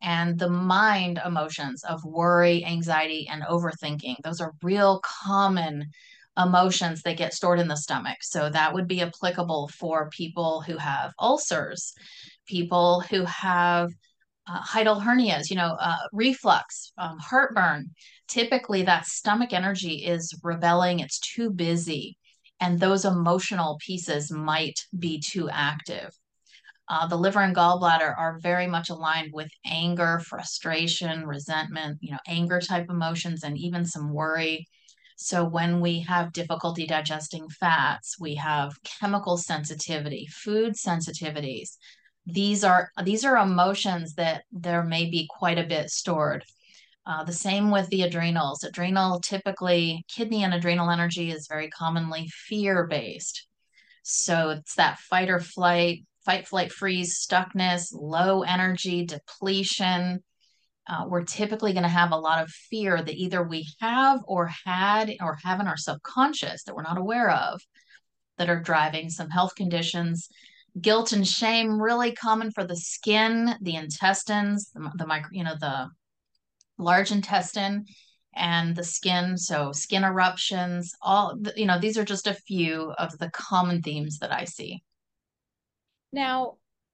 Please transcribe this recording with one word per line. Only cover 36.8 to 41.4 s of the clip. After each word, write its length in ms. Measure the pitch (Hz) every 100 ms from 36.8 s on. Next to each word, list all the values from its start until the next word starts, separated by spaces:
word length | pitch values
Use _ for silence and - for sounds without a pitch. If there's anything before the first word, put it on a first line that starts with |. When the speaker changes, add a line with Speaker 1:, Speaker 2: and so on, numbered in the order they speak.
| 156
Speaker 1:
digesting 640 | 156 151 156 156 165 160
fats, 720 | 151 175 160 139 - - -
we 160 | 160 147
have 380 | 151 151 143 147
chemical 540 | - - 208 202 190 175
sensitivity, 880 | - 156 151 151 - 156 147 131 139 -
food 300 | - 214 226
sensitivities. 960 | 208 196 170 160 156 156 151